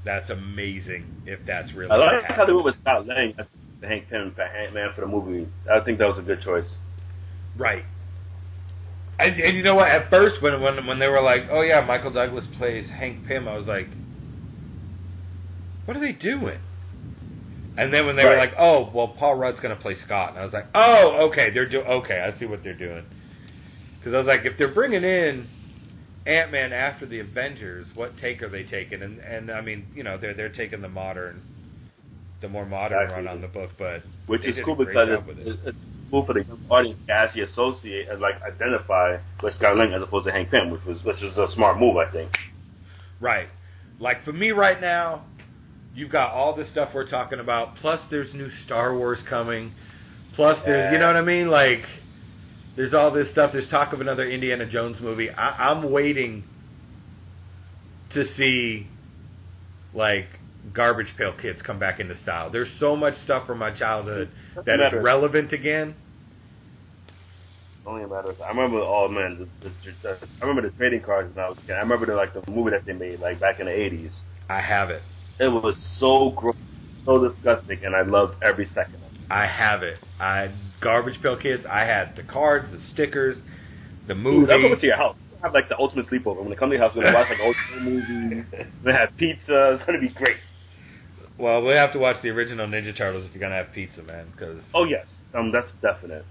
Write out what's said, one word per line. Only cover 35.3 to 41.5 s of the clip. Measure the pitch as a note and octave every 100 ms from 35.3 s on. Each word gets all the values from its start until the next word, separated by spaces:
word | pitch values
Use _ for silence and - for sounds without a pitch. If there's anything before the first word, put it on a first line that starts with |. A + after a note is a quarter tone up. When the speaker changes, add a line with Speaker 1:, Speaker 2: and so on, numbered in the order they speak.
| -
Speaker 1:
it. | A2
Speaker 2:
it's, | G#2+ C3+
it's | - - - -
cool | C#3 C3+
for |
the | G#2+ G2
young | A#2 -
audience | B2 A#2+ G2 -
to |
actually | G#2 A2 A2+
associate | F#2+ A#2 B2+ B2+ A2 G2 G2
and, | G2+
like, | G2+ G2
identify | G#2 F#2 A#2 A#2 F#2+ F#2 F2+ F2+ - -
with | G#2 -
Scott | G#2 G2+
Lang | A2
as | F#2
opposed | F#2 G2+ F#2
to |
Hank | F#2+ F2
Pym, | B2+ -
which | - F2+
was, | E2+
which | A2 F#2+
was | G2+ F#2+
a | F#2